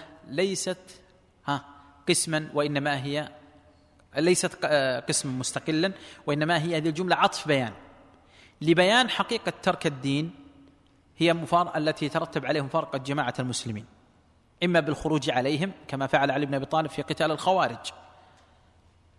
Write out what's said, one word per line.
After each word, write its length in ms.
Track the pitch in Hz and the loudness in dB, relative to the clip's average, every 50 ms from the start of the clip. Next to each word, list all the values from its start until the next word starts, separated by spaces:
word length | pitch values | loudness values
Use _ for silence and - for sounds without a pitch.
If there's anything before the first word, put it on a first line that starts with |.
| - - - - - | -8 -16 -20 -20 -16
ليست، 720 | - 127 156 185 196 190 175 - 185 185 - - - - - - _ _ _ _ _ _ _ - | -8 -4 -2 0 0 0 -2 -4 -6 -6 -8 -10 -20 -20 -20 -20 _ _ _ _ _ _ _ -4
ها، 200 | - 143 143 - - - - - - - - - - | -4 -4 -4 -4 -10 -20 -20 -20 -20 -20 -10 -2 0
قسما، 400 | 175 - - 165 156 156 156 151 - | 0 0 0 0 -2 -4 -4 -2 -2
وإنما 500 | 147 147 147 147 143 139 147 143 135 127 | 0 0 0 0 -2 0 -2 -2 -2 -4
هي 260 | 143 143 147 151 - - - - - - - _ - _ _ _ _ _ _ _ _ - | -4 -4 -4 -6 -6 -12 -20 -20 -20 -20 -20 _ -20 _ _ _ _ _ _ _ _ -2
ليست 380 | 139 160 180 180 - - 170 - | 2 4 4 4 4 2 -2 -4
ق-، 40 | - - | -2 -2
آه، 360 | 135 151 143 135 131 127 123 | 2 2 2 2 2 -2 -4
قسما 320 | - - 151 - - 139 | -4 -2 -2 -2 -2 -2
مستقلا، 600 | 127 127 127 - - 131 - - 156 156 170 196 190 - - - - - - | -4 -4 -4 -4 -6 -6 -4 -2 0 0 0 0 -2 -6 -16 -20 -20 -10 -4
وإنما 340 | - 147 147 151 156 175 160 | -2 0 0 2 2 2 2
هي 160 | 151 175 165 | 2 0 -2
هذه 120 | 156 151 165 | 0 0 0
الجملة 260 | 151 160 185 180 165 | -2 0 0 4 6
عطف 320 | 156 180 196 - - - | 6 6 6 4 2 0
بيان 260 | 156 147 135 123 110 98 - - - - - - - - - _ _ - - - - _ - | 2 2 2 2 -2 -6 -12 -18 -20 -20 -20 -20 -20 -20 -20 _ _ -20 -20 -20 -20 _ -4
لبيان 480 | 151 156 165 170 180 180 214 247 262 226 | 2 4 6 6 6 6 6 4 4 2
حقيقة 440 | - - 196 - 240 220 - 175 - - - | 0 -4 -2 -2 -2 -4 -4 -4 -6 -2 0
ترك 240 | 190 175 - - | -2 0 0 0
الدين، 480 | 165 147 131 131 139 139 147 156 170 - - - - - - - - _ _ _ _ _ _ _ _ _ | -4 -2 -2 -2 -2 0 0 -2 -4 -8 -14 -20 -20 -20 -20 -20 -20 _ _ _ _ _ _ _ _ _
هي 160 | - 160 170 165 | 0 2 2 2
مفار-، 440 | 170 160 - 175 175 175 170 - | 2 0 2 2 2 2 2 0
التي 320 | 160 151 156 151 - 156 143 | -2 0 0 0 -2 -2 -2
ترتب 360 | - 165 165 160 - 156 131 | -2 -2 -4 -2 -6 -6 -2
عليه 160 | 127 151 151 | 0 0 0
مفارقة 360 | 139 131 - 165 151 - - | 0 0 -2 -2 -2 -2 -6
جماعة 360 | 135 131 135 139 151 135 123 - - | -6 -4 -2 -2 -2 -2 -2 -2 -4
المسلمين، 460 | 127 127 120 - - 117 110 104 107 - - _ _ _ _ _ _ _ _ _ _ _ _ - 175 | -4 -4 -4 -6 -6 -6 -8 -8 -10 -12 -20 _ _ _ _ _ _ _ _ _ _ _ _ -2 0
إما 160 | 180 175 170 | 2 4 2
بالخروج 500 | 147 156 143 - - 156 156 151 127 156 | 2 2 -2 -2 -2 0 0 0 0 0
عليهم 420 | 123 127 123 135 151 139 180 196 180 - - | 0 0 0 0 0 0 -2 -4 -6 -10 -12
كما 200 | - - 135 135 | -8 -6 -4 -2
فعل 240 | 131 - 143 139 139 | 0 2 2 2 2
علي 140 | 131 143 147 | 2 0 -2
بن 80 | 135 139 | -2 -2
أبي 120 | 135 135 | -4 -4
طالب 240 | - - 156 156 143 | 0 0 0 0 -2
في 120 | - - | -4 -6
قتال 300 | 143 - 160 - 160 156 | -6 -4 -2 -2 0 0
الخوارج، 600 | 156 147 - 185 190 185 151 120 117 - - - - - - - - - - - _ _ _ _ _ _ _ _ _ _ _ _ _ _ _ _ _ | 0 0 2 2 2 2 2 0 -2 -6 -12 -14 -14 -16 -20 -20 -20 -20 -20 -20 _ _ _ _ _ _ _ _ _ _ _ _ _ _ _ _ _